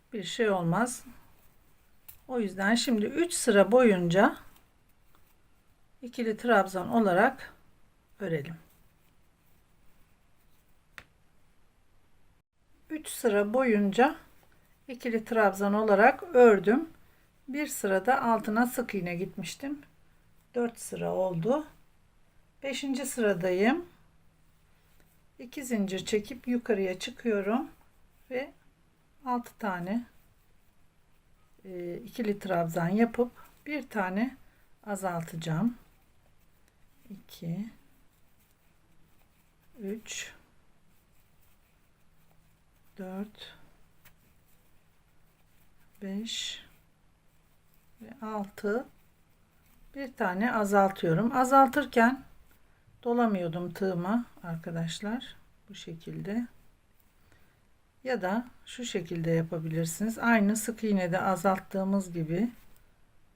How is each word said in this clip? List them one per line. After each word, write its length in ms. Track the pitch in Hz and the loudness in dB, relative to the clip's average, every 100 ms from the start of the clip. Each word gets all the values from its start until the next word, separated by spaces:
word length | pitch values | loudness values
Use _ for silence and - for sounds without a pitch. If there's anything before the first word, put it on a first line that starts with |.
| _ | _
bir 120 | 226 | -10
şey 260 | 165 - 220 | -6 -2 0
olmaz. 540 | 190 165 185 247 - - - - - - _ _ _ _ _ - - - | 2 2 2 0 -4 -14 -20 -20 -20 -20 _ _ _ _ _ -20 -20 -8
O 120 | 247 | -4
yüzden 340 | 202 190 196 | -4 0 2
şimdi 320 | 233 - 220 220 | 2 2 0 0
üç 260 | 285 349 | 0 -2
sıra 400 | - - 202 196 | 0 4 6 8
boyunca 640 | 247 240 185 170 185 254 - - - _ _ _ _ _ - - _ _ _ _ _ _ _ | 8 8 6 4 4 4 2 -12 -20 _ _ _ _ _ -20 -20 _ _ _ _ _ _ _
ikili 340 | 240 247 226 214 | -14 -6 -4 -2
trabzan 520 | 240 214 190 185 180 | 4 4 4 -2 0
olarak 600 | 233 202 175 247 269 - - _ _ - _ _ - | 2 4 6 4 2 -14 -20 _ _ -20 _ _ -10
örelim. 360 | 190 160 139 165 - _ _ _ _ _ _ _ _ _ _ _ - - _ _ _ _ _ _ _ _ _ - - _ _ _ _ _ _ _ _ _ _ _ _ _ _ _ _ _ - | -4 -4 -6 -14 -18 _ _ _ _ _ _ _ _ _ _ _ -20 -20 _ _ _ _ _ _ _ _ _ -20 -20 _ _ _ _ _ _ _ _ _ _ _ _ _ _ _ _ _ -14
Üç 180 | 311 - | -12 -10
sıra 460 | - 240 202 208 | -2 0 2 2
boyunca 640 | 247 262 208 202 196 269 320 - - _ _ _ _ - | 2 2 2 2 4 2 2 -14 -20 _ _ _ _ -16
ikili 360 | 247 247 220 | -10 -4 -4
trabzan 500 | 220 226 208 190 202 | 0 2 4 4 0
olarak 480 | 208 220 196 233 - | 2 4 6 6 4
ördüm. 680 | - 247 240 196 180 262 320 - - _ _ _ - | 2 8 8 8 4 2 0 -10 -20 _ _ _ -10
Bir 180 | 269 294 | -6 -6
sırada 560 | - 202 190 190 269 | -4 -2 0 2 2
altına 440 | 240 220 214 214 247 | 2 0 0 0 0
sık 280 | - 240 | -2 -6
iğne 200 | 196 175 175 | -4 -6 -6
gitmiştim. 600 | 190 - - - 277 294 - _ _ _ _ _ _ | -8 -10 -12 -10 -10 -12 -14 _ _ _ _ _ _
Dört 240 | 240 240 226 | -4 -4 -4
sıra 360 | - 170 175 | -12 -6 -4
oldu. 520 | 180 185 170 208 294 302 - _ _ _ _ _ _ _ _ | -2 -2 0 0 0 -2 -16 _ _ _ _ _ _ _ _
Beşinci 440 | 277 262 277 269 262 | -10 -6 -4 -4 -6
sıradayım. 800 | - 208 180 185 180 214 330 - - _ _ _ _ _ _ _ _ _ _ - _ _ - | -2 0 0 0 2 2 2 -2 -16 _ _ _ _ _ _ _ _ _ _ -20 _ _ -20
İki 260 | 254 311 | -14 -10
zincir 400 | 247 226 190 190 | -4 -2 -2 -4
çekip 440 | - 214 208 269 - | -2 -2 -2 -8 -2
yukarıya 500 | 247 - 202 190 185 | -2 0 -2 -2 -4
çıkıyorum 720 | - - 240 202 190 247 320 - _ _ _ _ - | -10 -6 -2 0 0 -2 -4 -12 _ _ _ _ -10
ve 220 | 254 294 - _ _ _ _ _ _ | -8 -8 -14 _ _ _ _ _ _
altı 340 | 254 247 240 - | -4 -4 -4 -8
tane, 480 | 208 180 175 233 240 - _ _ _ _ _ _ - _ _ _ _ _ _ _ | -6 -4 -4 -4 -6 -18 _ _ _ _ _ _ -20 _ _ _ _ _ _ _
e, 320 | 190 180 175 175 | -14 -10 -10 -10
ikili 420 | 214 - 208 202 | -10 -6 -4 -4
trabzan 500 | 190 175 170 175 170 | -2 -2 0 -2 0
yapıp 440 | 202 226 226 240 - - _ - | 2 0 0 -4 -4 -20 _ -10
bir 220 | 294 - | -10 -6
tane 480 | 214 185 190 262 262 - _ _ _ 214 | -4 -2 -2 -4 -6 -20 _ _ _ -10
azaltacağım. 920 | 202 190 170 165 165 165 156 233 240 - _ _ _ _ _ _ _ _ _ _ _ - | -6 -4 -6 -8 -8 -4 -2 -2 -4 -18 _ _ _ _ _ _ _ _ _ _ _ -20
İki, 600 | 196 - - 170 180 226 - _ _ _ _ - _ _ _ _ _ _ _ - _ _ _ _ _ _ 262 | -20 -20 -14 -8 -8 -8 -14 _ _ _ _ -20 _ _ _ _ _ _ _ -20 _ _ _ _ _ _ -14
üç, 520 | 196 220 - - - - _ _ _ _ _ _ _ _ _ _ _ _ _ _ _ _ _ _ _ _ _ _ _ _ _ - | -10 -10 -10 -14 -14 -18 _ _ _ _ _ _ _ _ _ _ _ _ _ _ _ _ _ _ _ _ _ _ _ _ _ -14
dört, 580 | 185 190 214 - - - - - - _ - - _ _ _ - _ - _ _ _ _ _ _ _ _ _ - - - | -12 -10 -12 -14 -20 -20 -20 -20 -20 _ -20 -20 _ _ _ -20 _ -20 _ _ _ _ _ _ _ _ _ -20 -20 -14
beş 640 | 196 196 226 - - - - - _ _ _ _ _ _ _ _ _ _ _ - | -8 -8 -8 -8 -10 -12 -16 -20 _ _ _ _ _ _ _ _ _ _ _ -20
ve 240 | 220 240 214 | -20 -14 -10
altı. 600 | 214 202 - 208 226 302 - _ _ _ _ _ _ _ - - | -8 -8 -6 -4 -2 -6 -16 _ _ _ _ _ _ _ -20 -20
Bir 180 | 277 269 | -14 -10
tane 400 | - 202 180 240 | -2 -2 0 0
azaltıyorum. 840 | 226 202 202 190 - 180 165 233 254 | 0 2 4 4 2 0 2 2 2
Azaltırken 880 | 254 269 262 294 262 240 233 269 - - - - _ _ _ - | 6 8 6 4 0 4 4 4 -8 -20 -20 -20 _ _ _ -10
dolamıyordum 680 | 240 240 233 196 175 170 175 | -2 0 2 0 -2 -6 -8
tığıma 520 | 165 190 175 180 240 240 - | -4 -4 -2 -2 -2 -4 -12
arkadaşlar. 920 | 175 165 180 165 165 - 208 240 - - - _ - | -10 -10 -8 -6 -6 -6 -8 -8 -10 -20 -20 _ -20
Bu 60 | |
şekilde. 720 | 196 - 165 - 160 165 226 240 - - _ _ _ _ _ _ _ _ _ _ _ _ _ | -20 -16 -16 -12 -12 -6 -6 -6 -12 -20 _ _ _ _ _ _ _ _ _ _ _ _ _
Ya 180 | 254 240 | -6 -2
da 260 | 185 220 247 - - | -2 -2 -4 -12 -18
şu 180 | - | -12
şekilde 460 | 240 190 170 170 165 | -6 -6 -4 -4 0
yapabilirsiniz. 880 | 165 165 170 160 160 165 - 220 226 | 0 0 -4 -4 -2 -4 -2 -4 0
Aynı 380 | 233 226 202 220 | 4 4 4 0
sık 280 | - 226 | -4 -4
iğnede 360 | 220 196 180 180 | 0 0 2 0
azalttığımız 920 | - 180 196 190 - 190 190 196 185 | 0 2 2 0 -2 -4 0 0 -2
gibi 380 | 170 156 170 240 - - - - _ _ _ _ | -6 -2 0 -2 -4 -20 -20 -20 _ _ _ _